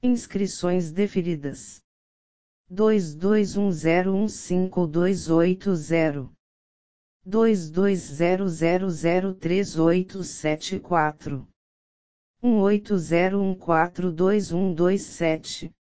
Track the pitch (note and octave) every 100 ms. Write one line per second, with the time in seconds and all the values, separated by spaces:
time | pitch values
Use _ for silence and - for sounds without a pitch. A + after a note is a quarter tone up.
0 | B3 B3 - G3 G3 - F3+ F3+ E3 E3
1 | G3+ F#3+ E3+ D#3+ C#3 - - - _ _
2 | _ _ _ _ _ _ _ F3+ A3 G#3+
3 | E3 D3+ F#3 G#3+ G3+ F#3 G3+ D#3+ D#3+ E3+
4 | F#3 F#3+ G#3+ - - F3+ F#3 F#3 E3+ D#3
5 | F3+ F#3 D#3 E3 E3+ F#3 G3+ F3 D#3 E3
6 | D#3+ C#3+ B2+ _ _ _ _ _ _ _
7 | _ _ F#3 G#3+ A3+ G#3 D#3+ D#3+ G3+ F#3
8 | - C#3+ F3 F#3 G3 D#3+ E3 F3+ F#3+ D#3+
9 | D#3+ F3+ G3 F#3 E3 F#3 G3 D#3+ E3 F3+
10 | F#3 G3 E3+ - D3+ D#3 - F#3+ - F3
11 | D3+ D3+ - C#3 - _ _ _ _ _
12 | _ _ _ _ B3 A3 G3 G#3 G#3 G3+
13 | D#3 E3+ F#3 G3 G3 F#3 - D#3+ F3 F3
14 | F3+ D#3+ F#3 G#3 E3+ E3+ G3 D#3+ F3+ G3
15 | - - E3 D#3+ - - E3 _